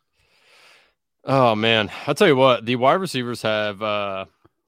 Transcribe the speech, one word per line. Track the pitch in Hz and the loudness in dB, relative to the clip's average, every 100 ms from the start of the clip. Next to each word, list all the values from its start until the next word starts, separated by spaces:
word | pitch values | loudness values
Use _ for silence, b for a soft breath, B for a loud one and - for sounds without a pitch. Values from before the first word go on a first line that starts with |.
| _ _ b b b b b b b b _ _ | _ _ b b b b b b b b _ _
Oh, | - 135 123 | -2 2 4
man. | 107 113 113 101 - - | 4 2 2 0 -6 -6
I'll | |
tell | 143 208 | 0 2
you | 131 | 4
what, | 131 117 | 4 2
the | 110 123 | -2 0
wide | 131 | 2
receivers | 175 190 131 120 117 | 0 -2 -6 -8 -6
have, | 113 107 107 98 | -2 -2 -2 -6
uh, | 107 104 101 95 95 _ _ _ | -6 -4 -6 -8 -12 _ _ _